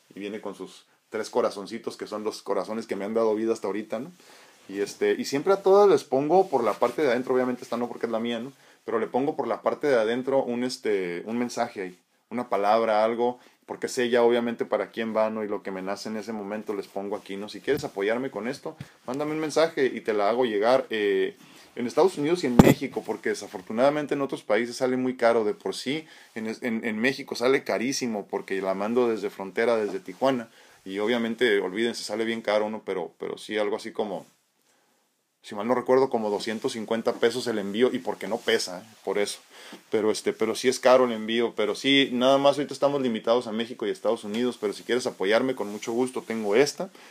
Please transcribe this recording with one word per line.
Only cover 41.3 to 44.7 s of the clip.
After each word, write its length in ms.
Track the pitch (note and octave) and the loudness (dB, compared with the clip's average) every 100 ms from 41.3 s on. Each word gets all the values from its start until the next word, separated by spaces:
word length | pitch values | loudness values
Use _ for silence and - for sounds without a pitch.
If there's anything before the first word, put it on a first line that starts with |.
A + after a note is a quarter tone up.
| A2+ A#2 - | 0 0 0
pero 200 | G#2 G2+ | -2 0
sí, 340 | C3+ C#3 C#3 | 4 4 4
nada 240 | B2 B2+ C#3 | 4 4 6
más 180 | C#3+ C#3 | 4 2
ahorita 180 | C#3+ | -2
estamos 280 | C3+ C#3 C#3+ | 0 0 2
limitados 460 | C3 A2 A#2 A#2 A#2+ | 0 0 2 2 0
a 40 | |
México 340 | G#2+ A#2 A#2+ G#2+ | -4 -6 -4 -4
y 40 | |
Estados 340 | F#2 G#2 A2+ | -2 -2 -2
Unidos, 340 | G#2 G#2+ B2 A#2 | -2 -2 -2 -2
pero 120 | G#2 | -4